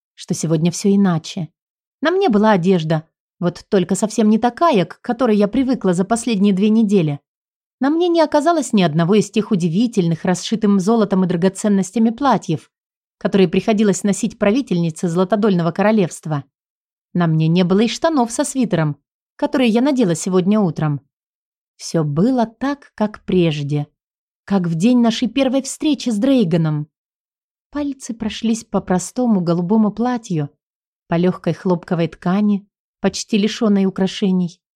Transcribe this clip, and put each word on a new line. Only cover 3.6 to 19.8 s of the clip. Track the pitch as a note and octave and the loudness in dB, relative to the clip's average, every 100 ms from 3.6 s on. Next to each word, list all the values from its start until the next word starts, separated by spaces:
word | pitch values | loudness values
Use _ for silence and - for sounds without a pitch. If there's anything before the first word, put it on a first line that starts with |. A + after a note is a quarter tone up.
| - | -2
только | G3+ F3 F#3+ | -2 0 -2
совсем | G#3+ - G#3+ | -2 0 2
не | A3 | 2
такая, | A#3+ A#3+ E4+ A#3 E3 | 0 0 2 2 0
к | - | -6
которой | - A#3 B3+ G#3+ | -8 -2 0 2
я | G3+ | 2
привыкла | C4 C4 C4 F#3+ | 0 -2 0 0
за | F3 | 0
последние | F#3 A#3 B3 G#3 G3+ | 0 -2 -2 0 2
две | F#3 G#3+ | 2 2
недели. | A3 G#3+ G3+ D#3 C#3+ - _ _ _ _ _ | 2 2 2 0 -4 -12 _ _ _ _ _
На | C4 | -2
мне | D#4+ F4 | 0 2
не | E4+ | 2
оказалось | D4+ D4+ D4 E4+ - | 2 2 2 0 0
ни | G#3+ | 2
одного | F3 D3+ E3 G#3+ | 2 2 2 2
из | F#3 | 2
тех | A3 G#3 | -2 -2
удивительных, | F#3 E3+ E3 A#3+ A3 E3+ E3 F3+ | -2 0 0 0 0 -2 -2 -2
расшитым | F3+ - A3 G#3 G3+ | -4 -2 -2 2 2
золотом | F3+ A#3 G3+ F#3+ | 2 0 2 0
и | F#3 | 0
драгоценностями | F3 F#3+ F#3+ G#3+ G3 F#3 A#3 A3+ | 0 -2 -2 -2 0 -2 0 0
платьев, | A3+ C#4+ G3+ - D#3 - _ _ _ _ _ | 0 0 0 0 -6 -6 _ _ _ _ _
которые | - F#3+ F#3 | -2 2 2
приходилось | G3 G#3 G#3 G#3+ F#3 | 2 0 2 2 0
носить | G3+ G3 A3 - | 0 -2 -4 -2
правительнице | G3+ A#3+ C4+ F3 E3+ D#3+ F3+ | 0 0 0 -2 -2 -2 -4
Златодольного | E3+ F#3 G3+ A3 F3 E3+ | -2 0 2 2 2 0
королевства. | F3 G3+ A3 F3 - D#3+ D3 - _ _ _ _ _ _ | 0 2 2 0 -4 -6 -6 -8 _ _ _ _ _ _
На | F3+ E3+ | -2 0
мне | D#3 D#3+ | 2 2
не | E3+ | 2
было | F3+ F#3+ | 2 2
и | A#3 | 0
штанов | - E4 D#4 A#3 | 0 0 0 -2
со | - | -2
свитером, | C#4+ C4 A3 E3 D#3 C#3+ _ _ _ _ | -4 -2 -2 0 -2 -4 _ _ _ _
которые | D4 - B3 | -4 0 2
я | A3 | 2